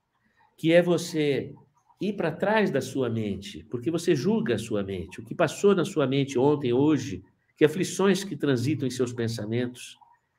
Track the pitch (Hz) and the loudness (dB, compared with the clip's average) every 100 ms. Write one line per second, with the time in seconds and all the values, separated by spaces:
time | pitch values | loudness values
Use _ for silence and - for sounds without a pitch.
0 | _ _ _ _ _ _ 156 170 175 165 | _ _ _ _ _ _ 4 4 4 0
1 | - 156 147 127 98 - - _ _ _ | -2 -2 0 0 -4 -12 -20 _ _ _
2 | 185 202 170 - 196 220 190 139 - 135 | -6 -2 -4 -2 0 2 2 0 -2 -2
3 | 120 113 104 92 - 78 - 120 139 165 | -2 -2 -4 -6 -10 -16 -10 -6 -4 -2
4 | 185 151 165 220 - 107 - 104 95 95 | 2 2 2 0 0 -2 -2 -4 -4 -6
5 | 82 - - - 156 - 202 185 147 156 | -8 -14 -10 -2 -2 2 4 4 2 0
6 | 135 139 135 120 139 147 127 123 151 143 | 2 2 0 2 4 2 2 2 4 2
7 | 107 90 - _ _ _ 151 190 170 - | -2 -10 -12 _ _ _ 2 2 -2 2
8 | 196 190 - 143 147 127 120 156 131 123 | 2 2 -2 -4 0 0 0 -2 -2 -2
9 | 123 120 113 113 104 117 123 123 - - | -4 -2 -4 -4 -4 -4 -4 -8 -18 -20
10 | _ _ _ | _ _ _